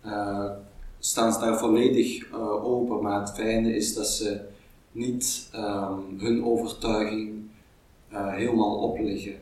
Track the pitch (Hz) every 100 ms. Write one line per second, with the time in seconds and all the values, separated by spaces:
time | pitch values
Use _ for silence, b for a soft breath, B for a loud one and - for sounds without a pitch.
0 | 104 104 101 101 101 101 - - - -
1 | - - 113 110 117 110 - 113 127 120
2 | - - - - - - 120 123 120 104
3 | 104 101 101 - 110 113 113 104 107 113
4 | 107 - 107 98 - B B B _ 113
5 | 123 123 - - - 107 104 101 98 95
6 | 95 95 110 117 117 117 113 - 113 107
7 | 107 110 107 107 107 B B B _ _
8 | - 101 101 98 120 113 104 104 117 -
9 | 107 98 101 -